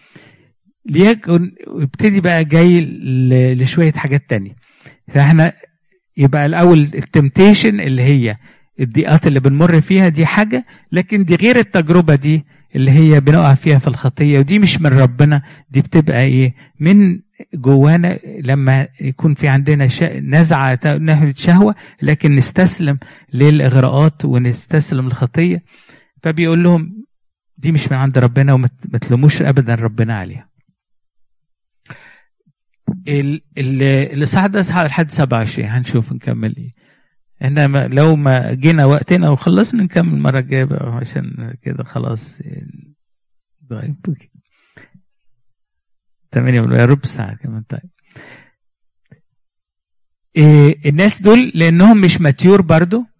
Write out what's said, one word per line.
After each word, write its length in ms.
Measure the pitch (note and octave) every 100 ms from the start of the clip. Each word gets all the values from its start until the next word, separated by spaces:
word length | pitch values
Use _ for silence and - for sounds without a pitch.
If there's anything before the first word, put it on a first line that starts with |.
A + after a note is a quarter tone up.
| _ _ _ _ _ _ _ _ A#3+
ليكن 680 | D3 G3+ A3 E3+ E3+ F3+ - -
ابتدي 540 | - C#3 - G#3+ G3
بقى 240 | F3 E3+ D#3
جاي 360 | D#3+ F3 F3
ل-، 840 | D#3 - C3 B2+ B2+ B2+ B2+ B2+
لشوية 280 | B2+ E3+ D#3+
حاجات 380 | - C#3 C#3+ -
تانية. 260 | A2 F#2+ - _ _ - _ -
فاحنا 460 | C#3 C#3+ D#3+ E3 - _ _ _ _ _ -
يبقى 280 | C#3 D3 D3
الأول 340 | E3 F3+ D#3+
التمتيشن 1000 | D3 C3+ - D#3+ C#3 - G3+ G3+ A3 G3+
اللي 220 | D3+ C3
هي 360 | B2+ C#3 A#2 G#2 _ _ _ -
الضيقات 480 | B2 A2+ D#3 D#3 D#3+
اللي 120 | C3+
بنمر 420 | C3+ C#3 F3 E3
فيها 260 | - F#3+ F#3
دي 180 | D3+ D#3+
حاجة، 400 | - G#3+ B3+ - _ _
لكن 320 | E3+ F#3 G#3
دي 120 | F3 F3
غير 220 | A3 B3
التجربة 580 | G#3+ F#3+ D#3 F3 D#3+ C#3+
دي 300 | C#3+ D#3 - _ _ -
اللي 160 | C3
هي 280 | C#3+ D#3 D3
بنقع 340 | C3+ D#3+ D3+
فيها 260 | C3+ D#3+ C#3
في 80 | C#3+
الخطية، 520 | A2+ C3 - D3 C#3+
ودي 200 | C#3 G#3
مش 220 | F#3 F#3+
من 80 | D3+
ربنا، 540 | B2+ C3 B2 D3 D3 - - _
دي 120 | C3
بتبقى 420 | - E3+ D3+ A#2+
إيه؟ 320 | C3+ B2+ B2+ - _ -
من 400 | D#3 G3+ F#3+ F3+ - - -
جوانا 680 | D3+ B2+ C#3 C#3+ E3+ F3 - -
لما 640 | G3+ C3 C#3 C3 C3 C#3 -
يكون 320 | C#3 - D#3+
في 140 | C#3 D3
عندنا 400 | C3+ C#3 D3 C3
ش-، 160 | -
نزعة 720 | E3 C#3 C#3 D3 D#3+ D3 C3+ B2+
ت-، 120 | D3+
ناحية 460 | D3 D#3+ D3+ D3+ C3+
شهوة، 380 | E3+ F3+ G#3+ G#3 - _
لكن 340 | C#3+ D#3 D3+ C#3
نستسلم 640 | - - F#3 - D3+ C#3 - - _
للإغراءات 920 | B2+ D3 D3+ C3+ B2+ C3 C3+ D#3 - C#3+
ونستسلم 800 | B2 B2 A#2+ - D#3 D3 C3 B2+
للخطية. 580 | A#2+ A#2+ - F3 E3+ - _ _ _ _ _
فبيقول 400 | E3 D#3+ E3 E3
لهم 400 | F3 E3+ E3 G#3+ B3+ _ _ _ _ _
دي 140 | C#3
مش 200 | D3+ B2+
من 60 | C3
عند 200 | C3+ B2+
ربنا، 360 | B2 B2+ C#3
وما 140 | C3 B2
ت-، 260 | - -
ما 60 | -
تلوموش 420 | - A#2+ D3 -
أبدا 340 | C#3 C3+ A#2 A#2
ربنا 420 | A2+ A2+ A2 G#2+
عليها. 320 | F2+ - - _ _ _ _ _ _ _ _ _ _ _ _ _ - - - _ _ _ _ _ _ _ - F#3 E3
ال-، 340 | C#3+ C#3 D#3 - -
ال-، 560 | C3 C3+ C#3 C3+ C#3+
الإصحاح 320 | C#3+ D3 F#3+ G3
ده 140 | G3+
إصحاح 260 | F3+ F3 D#3
لحد 260 | D3+ D#3
سبعة 260 | - C3+ A#2
وعشرين، 320 | A2 - A2
هنشوف 440 | B2 B2 A#2+ A2
نكمل 420 | B2 - A#2 A2 -
إيه. 140 | B2 - _ _ _ _ _ _
إحنا 240 | C3+ C#3+ C#3
ما-، 200 | C#3 B2+
لو 280 | C3 D#3+ D#3
ما 380 | C#3+ B2+ A2+
جينا 320 | B2+ D3+ D#3+ C3+
وقتنا 440 | D3 - F3+ D#3+
وخلصنا 540 | C#3 F3 F#3 A3+ A#3+
نكمل 300 | F#3 F3 E3+
المرة 260 | C#3+ C#3+ C3
الجاية 240 | B2+ C3+
بقى، 220 | C3+ C#3 A#2+ A#2
عشان 580 | B2 - - B2 A#2 B2
كده 220 | C3 -
خلاص. 560 | B2 B2 B2 A2+ - - - - - - D3+ D3 _ _ _ _ _ _ C3+
طيب. 260 | A2 - C#3+ F#3+ C#3+ _ _ _ _ _ _ _ _ _ _ _ _ _ _ _ _ _ _ _ _ _
تمانية، 280 | C3+ B2+ A#2+
يا 260 | A#2 B2 A#2+
رب 200 | C#3+ B2
ساعة 300 | - G2 A2
كمان. 280 | - A2 G#2+
طيب. 200 | - F3+ _ _ - - - _ _ _ _ _ _ _ _ _ _ _ _ _ _ _ _ _ _ _ D#3+
إيه، 540 | D3+ D3+ D3 - D3
الناس 320 | D3 G#3 -
دول 300 | G3 A#3+ B3+ D#3+
لأنهم 460 | E3 E3+ G#3 G#3+
مش 200 | F3+ -
ماتيور 400 | D3+ C3 F#3 G3
برضو 440 | E3 D#3+ F3 A3+ A#3+